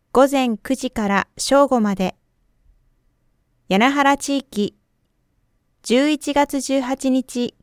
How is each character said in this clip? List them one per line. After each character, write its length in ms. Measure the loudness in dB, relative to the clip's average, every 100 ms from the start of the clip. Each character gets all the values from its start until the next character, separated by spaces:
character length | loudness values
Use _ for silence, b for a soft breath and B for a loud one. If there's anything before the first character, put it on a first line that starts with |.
| _
午 160 | 2 4
前 260 | 2 -2 -4
九 200 | -6 -6
時 160 | -6
か 160 | -4 -2
ら 180 | -2 -2 -8
正 300 | 0 2 4
午 140 | 2
ま 160 | 0 -2
で。 180 | -4 -6 _ _ _ _ _ _ _ _ _ _ _ _ _ _ -2
柳 220 | 2 2
原 260 | 2 2 0
地 220 | -2 -4
域。 380 | -4 -6 -6 -8 _ _ _ _ _ _ _ _ _ _
十 280 | 0 2 2
一 220 | -2 -2
月 280 | 0 0 -2
十 200 | -2 -2
八 300 | -2 -4 -2
日 460 | -2 -2 -6 -6 -6